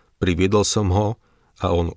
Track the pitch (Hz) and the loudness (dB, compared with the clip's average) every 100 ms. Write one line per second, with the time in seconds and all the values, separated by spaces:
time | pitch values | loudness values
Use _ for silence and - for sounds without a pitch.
0 | _ - 92 82 95 104 98 - 101 95 | _ -6 -2 0 2 2 0 0 0 0
1 | 104 110 _ _ _ - 92 85 85 | -2 -4 _ _ _ -6 -2 0 -2